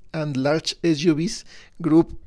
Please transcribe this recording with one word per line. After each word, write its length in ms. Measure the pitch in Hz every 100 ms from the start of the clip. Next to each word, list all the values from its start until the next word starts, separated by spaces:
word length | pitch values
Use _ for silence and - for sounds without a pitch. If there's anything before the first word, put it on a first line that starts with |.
| -
and 260 | 165 151 131
Large 380 | 135 156 - -
S 260 | 170 151 170
U 60 | 151
Vs 320 | 175 - - - - -
Group, 400 | 170 160 165 -